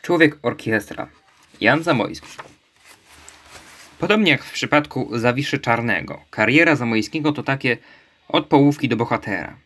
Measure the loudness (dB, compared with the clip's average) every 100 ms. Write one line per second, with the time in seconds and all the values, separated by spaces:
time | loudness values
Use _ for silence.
0 | 0 4 4 4 -6 -4 -2 -2 -4 -12
1 | -14 _ _ _ _ -2 2 2 2 0
2 | -2 -6 -16 -20 -20 _ _ _ _ -20
3 | _ -20 -20 -20 -20 -20 -20 -20 -20 _
4 | 0 2 4 2 -2 -8 0 0 0 -6
5 | -6 0 0 0 -4 -4 0 0 0 -2
6 | -4 -14 _ -2 2 4 4 2 0 -2
7 | -2 -4 -4 -4 -4 -4 -2 -4 _ -20
8 | _ _ _ -4 2 4 4 2 -2 -2
9 | -2 -2 -4 -6 -6 -14